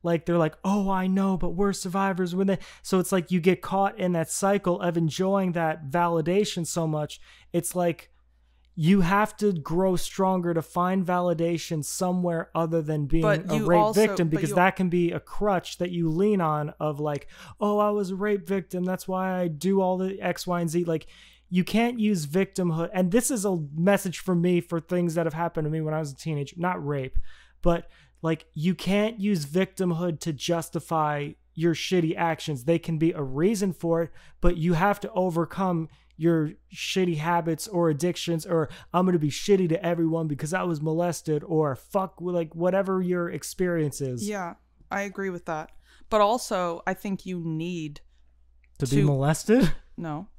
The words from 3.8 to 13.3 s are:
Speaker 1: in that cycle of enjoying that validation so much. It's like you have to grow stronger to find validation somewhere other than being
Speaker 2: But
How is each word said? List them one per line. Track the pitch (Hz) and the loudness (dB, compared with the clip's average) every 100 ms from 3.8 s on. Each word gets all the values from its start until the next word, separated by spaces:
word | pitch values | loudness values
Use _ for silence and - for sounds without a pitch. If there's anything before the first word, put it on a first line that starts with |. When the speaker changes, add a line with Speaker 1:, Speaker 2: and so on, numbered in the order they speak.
| 196 214 | 0 0
Speaker 1:
in | 180 | 0
that | 170 160 | 0 -2
cycle | - 196 202 185 175 | 0 2 2 0 0
of | 175 170 | 0 0
enjoying | 165 139 185 196 185 | 0 0 0 2 0
that | 170 160 156 143 | 0 -2 -2 -4
validation | 175 175 170 156 190 208 - 160 | 0 2 0 2 2 0 -2 -4
so | - 160 | -2 -2
much. | 151 151 - - - - | -2 -6 -10 -20 -20 -4
It's | 175 175 | -4 -2
like | 180 175 - - _ _ _ _ _ _ - | -2 -2 -2 -10 _ _ _ _ _ _ 0
you | 156 196 | 4 6
have | 170 202 214 - | 6 4 0 0
to | 208 | 0
grow | 175 139 175 190 180 | 0 -2 0 2 2
stronger | - - 190 185 175 | -2 0 2 2 2
to | 165 | 0
find | 156 - 180 190 180 | -2 -2 0 0 2
validation | 180 180 165 165 165 - 160 143 | 2 2 2 0 -2 -4 -6 -4
somewhere | - 185 180 175 165 - | -4 0 0 0 -2 -4
other | 160 165 165 | -4 0 0
than | 156 156 143 | 0 -2 2
being | 160 | 4
Speaker 2:
But | 160 | 4